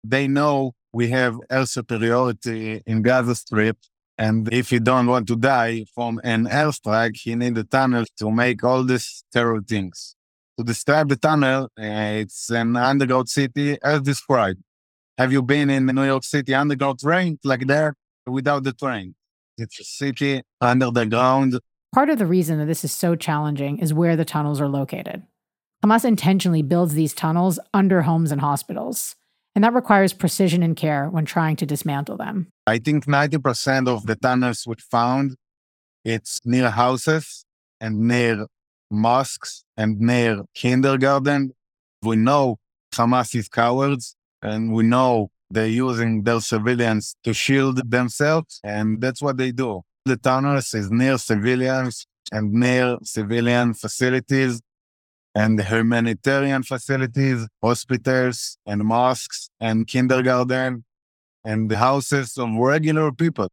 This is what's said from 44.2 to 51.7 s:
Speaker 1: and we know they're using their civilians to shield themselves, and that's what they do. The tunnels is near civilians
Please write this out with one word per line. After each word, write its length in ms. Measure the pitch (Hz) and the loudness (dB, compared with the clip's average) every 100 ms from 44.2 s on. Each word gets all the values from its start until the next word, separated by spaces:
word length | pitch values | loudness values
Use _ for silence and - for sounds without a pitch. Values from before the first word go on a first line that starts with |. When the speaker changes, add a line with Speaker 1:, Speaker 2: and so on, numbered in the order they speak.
| _ _ | _ _
Speaker 1:
and 320 | 104 107 113 | -6 -4 -2
we 100 | 110 | 2
know 460 | 113 123 127 117 101 _ _ | 4 4 4 2 -2 _ _
they're 160 | 98 110 | -2 0
using 560 | 117 131 117 117 113 | 0 0 0 0 0
their 160 | 104 117 | 0 0
civilians 760 | - 113 107 123 117 110 - - | 0 -2 0 0 2 0 -4 -8
to 100 | - | -4
shield 580 | 113 - 139 135 127 127 | -2 2 2 2 0 0
themselves, 680 | 123 123 - 147 160 156 - | 0 -2 -2 0 0 -2 -12
and 380 | 104 104 107 107 | -8 -4 -2 -2
that's 200 | 127 123 | -4 -4
what 160 | 143 127 | -4 -2
they 140 | 131 | -4
do. 300 | 123 127 95 - _ 131 | -2 -4 -6 -12 _ -2
The 120 | 123 | 0
tunnels 560 | 131 131 139 139 120 | 2 0 2 0 -2
is 180 | 110 101 | -6 -2
near 260 | 113 131 127 | 0 2 0
civilians 880 | - 107 107 127 131 | -2 -2 0 0 0